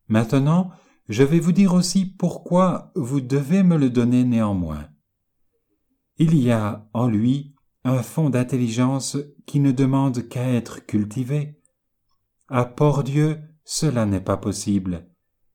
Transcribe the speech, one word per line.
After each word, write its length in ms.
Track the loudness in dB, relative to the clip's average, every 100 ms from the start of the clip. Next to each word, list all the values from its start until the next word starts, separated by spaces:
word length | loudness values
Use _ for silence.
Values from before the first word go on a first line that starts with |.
| -4
Maintenant, 640 | -2 0 0 2 2 0 -6 _ _ -6
je 160 | 0
vais 160 | 2 2
vous 120 | 2
dire 220 | 2 4
aussi 320 | 2 2 0 -2
pourquoi 840 | -4 -4 -4 -2 2 2 0 -6
vous 260 | -6 -4 -4
devez 440 | -2 -2 2 2
me 120 | 4 4
le 140 | 2
donner 320 | 2 2 2
néanmoins. 680 | 2 2 0 -2 -4 -6 -12 _ _ _ _ _ _ _ _ _ _ _ _ -2
Il 200 | 2 4
y 160 | 2
a 360 | 0 -2 -6 -8
en 140 | -2 0
lui 480 | 2 0 -2 -6 -18 _ _
un 180 | -2 -2
fond 280 | -2 -2 0
d'intelligence 880 | 0 0 -2 -2 0 0 0 -4 -8 -10 -16
qui 140 | -6 0
ne 140 | 2
demande 560 | 2 2 2 0 -2 -6
qu'à 200 | -6 -2
être 340 | -2 -4 -12 -6
cultivé. 720 | -4 -2 -6 -4 -4 -6 -12 _ _ _ _ _ _ _ _ -4
À 160 | -2
Port-Dieu, 760 | -2 0 2 2 0 0 0 -2 -10 _
cela 420 | -12 -4 -2 0 0
n'est 140 | -2
pas 160 | -2 -2
possible. 720 | -4 -4 -2 -2 -2 -6 -10 _ _ _ _